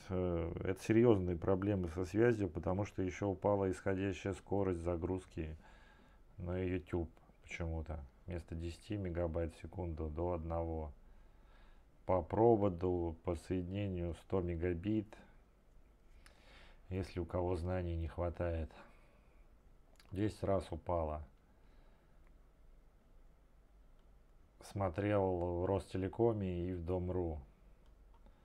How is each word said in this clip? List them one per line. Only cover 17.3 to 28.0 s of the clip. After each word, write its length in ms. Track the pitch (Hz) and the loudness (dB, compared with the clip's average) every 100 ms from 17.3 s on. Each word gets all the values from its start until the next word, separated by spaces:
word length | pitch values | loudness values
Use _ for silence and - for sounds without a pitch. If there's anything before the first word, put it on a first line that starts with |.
| 92 90 90 | -2 0 0
знаний 420 | 90 92 87 82 | -2 -2 -2 -4
не 100 | 82 | -4
хватает. 640 | - 87 82 87 82 76 - - - - - - - - - - - - - - | -2 -4 -2 -2 -2 -4 -10 -20 -20 -20 -20 -20 -20 -20 -20 -20 -20 -20 -20 -10
Десять 320 | 92 104 - | -2 -2 0
раз 280 | 92 95 87 | 2 2 0
упала. 520 | 80 - 87 78 76 76 - - - - - - - - - - - - - - - - - - - - - - - - - - - - - - - - - | -8 -2 0 0 -4 -8 -18 -20 -20 -20 -20 -20 -20 -20 -20 -20 -20 -20 -20 -20 -20 -20 -20 -20 -20 -20 -20 -20 -20 -20 -20 -20 -20 -20 -20 -20 -20 -20 -20
Смотрел 760 | - 104 98 87 101 104 95 90 | -10 -2 0 0 2 4 4 2
в 300 | 87 87 92 | 0 0 2
Ростелекоме 1040 | 98 - 95 92 - 117 107 95 87 87 | 0 0 -4 -2 2 2 2 -2 -2 -2
и 40 | |
в 120 | 90 82 | -4 -2
Дом.ру. 560 | 92 90 90 85 73 - - - - - - | -2 0 0 -2 -4 -10 -20 -20 -20 -20 -20